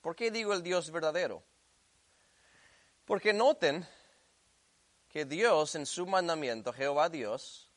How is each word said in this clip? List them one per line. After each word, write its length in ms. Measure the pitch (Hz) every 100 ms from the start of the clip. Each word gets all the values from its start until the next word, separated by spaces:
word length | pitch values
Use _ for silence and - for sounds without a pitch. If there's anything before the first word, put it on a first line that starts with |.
¿Por 120 | 165
qué 160 | 170 233
digo 220 | 220 208
el 100 | 196
Dios 280 | 170 180 156
verdadero? 520 | 165 156 160 156 85 _ _ _ _ _ _ _ _ _ _ _ _ _ _ _ _ -
Porque 260 | 208 208
noten 560 | 208 254 311 160 151 165 - _ _ _ _ _ _ _ _ _ _ _
que 160 | 156
Dios 520 | 143 156 226 165 151 156
en 100 | 139
su 200 | - 180
mandamiento, 680 | 190 175 160 135 113 107
Jehová 340 | 120 139 143 165
Dios 600 | 165 104 123 - - -